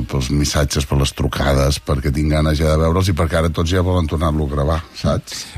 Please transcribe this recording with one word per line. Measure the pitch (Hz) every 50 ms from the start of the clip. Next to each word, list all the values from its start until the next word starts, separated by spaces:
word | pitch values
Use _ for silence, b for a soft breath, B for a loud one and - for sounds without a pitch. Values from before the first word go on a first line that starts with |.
| 62
pels | - - 69 64 64
missatges, | 71 71 73 - - 78 73 69 - 76 69
per | - 71 69
les | 67 65 -
trucades, | - 69 71 - - 69 69 69 67 69 69 71 - -
perquè | - 73 67 69 76 67
tinc | 76 76 76
ganes | 76 76 76 78 78 73
ja | 80 78 78
de | 78 80
veure'ls | 82 80 92 92 101
i | 85
perquè | 76 87 78 90 82
ara | 80 85
tots | 76 - 82 80
ja | 92 92 87
volen | 92 92 90 82
tornar-lo | 76 87 76 87 80 76 78 78
a | 67 71
gravar, | 73 69 76 80 80 - - -
saps? | - - 78 73 - - - - - - - -